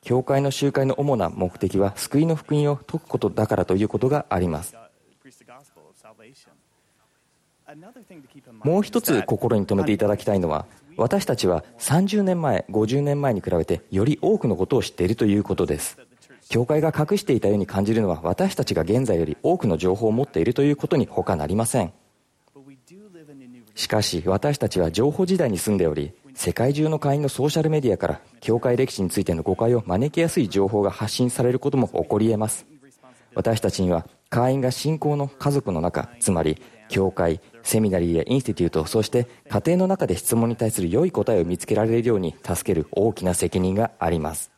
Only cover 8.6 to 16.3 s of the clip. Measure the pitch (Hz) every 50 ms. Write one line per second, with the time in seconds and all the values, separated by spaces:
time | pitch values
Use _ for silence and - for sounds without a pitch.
8.6 | 107 135 165 196 208 - - 233 - - 160 113 92 - - - - 120 120 104
9.6 | 98 - 107 98 90 101 104 95 110 104 104 101 - - 104 98 90 82 76 76
10.6 | - - - - _ _ - - 113 120 - 202 190 - 139 113 - 95 87 80
11.6 | - - - - - - 139 165 190 196 196 208 202 190 180 175 165 143 113 90
12.6 | - - 98 107 107 110 123 139 143 143 143 143 143 139 117 98 - - 90 85
13.6 | 80 - 92 80 - _ - 95 104 139 151 - - 180 220 208 - 254 98 82
14.6 | 95 - - 123 98 - - - 87 92 113 - 117 107 101 104 98 - 95 80
15.6 | 92 76 76 73 - - - - 123 _ _ _ - _